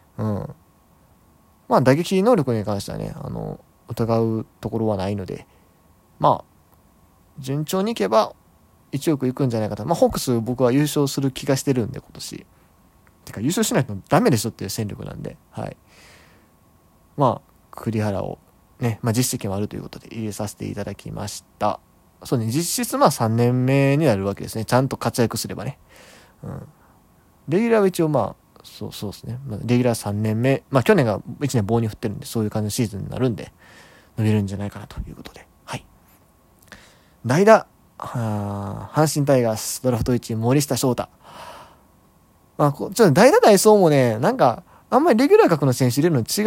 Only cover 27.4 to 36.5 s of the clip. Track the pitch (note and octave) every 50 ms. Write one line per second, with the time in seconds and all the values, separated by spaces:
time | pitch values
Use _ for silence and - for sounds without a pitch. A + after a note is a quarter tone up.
27.4 | _ - D3+ G3 A#3 A#3 A3+ A3 G3 F#3+ F3+ - E3 D#3 D3+ C3 G2+ F#2 - _
28.4 | _ _ _ - - - - - G#2 G#2+ - - A2 G2+ F2+ - - - A#2 B2+
29.4 | C#3 C3 A2 F#2+ G2+ A2+ B2 B2 B2 B2 A2+ - - G#2+ G2+ G#2 A2 A2 G#2+ A2+
30.4 | B2 C3+ C3+ - - - - C3 A#2 - - E3+ C3 A2 G2 - - - - -
31.4 | D3 C3+ - A#2+ G2+ G2 A2+ A#2 A#2 G#2+ G#2 - - A2+ G2 - - - - A#2
32.4 | G#2+ G#2+ - A2 G#2+ G#2 - - A#2+ G2+ G#2+ F#2+ G2 G2 G#2 - B2+ B2+ G#2+ D2+
33.4 | - - _ _ - - - - - - - - _ _ - - G#2+ G#2+ G#2+ G#2+
34.4 | G2+ G2 G#2 F#2+ G2+ G2+ - G2+ - - - - - - - - - - - -
35.4 | - _ _ _ _ - - - - _ _ _ _ _ _ _ _ _ _ _
36.4 | _ _